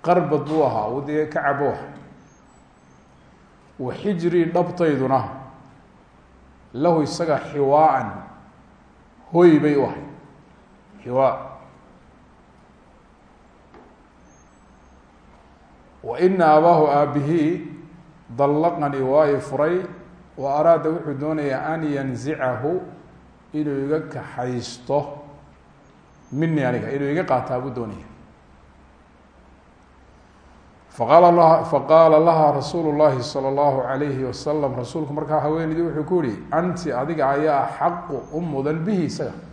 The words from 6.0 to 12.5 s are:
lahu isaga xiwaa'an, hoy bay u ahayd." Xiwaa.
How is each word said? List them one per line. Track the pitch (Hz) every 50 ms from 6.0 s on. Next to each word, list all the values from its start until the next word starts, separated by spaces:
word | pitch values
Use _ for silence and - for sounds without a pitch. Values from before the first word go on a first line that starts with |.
| _ _ _ - - _ _ - - - _ _ - _ -
lahu | 120 151 175 165 160
isaga | 147 135 - - 170 160 147 127 - -
xiwaa'an, | 143 147 139 135 143 151 160 151 135 131 117 101 95 98 - - - - - - - - - - - _ _ _ _ _ _ _ _ _ - - 165
hoy | 170 180 170 156 147
bay | 131 151 143
u | 139 127
ahayd." | - - - - - - - - - - - - _ - _ - _ - _ _ _ - - -
Xiwaa. | 123 123 135 135 123 - - - - - - - - - - - - - - - - - - - - - _ _ _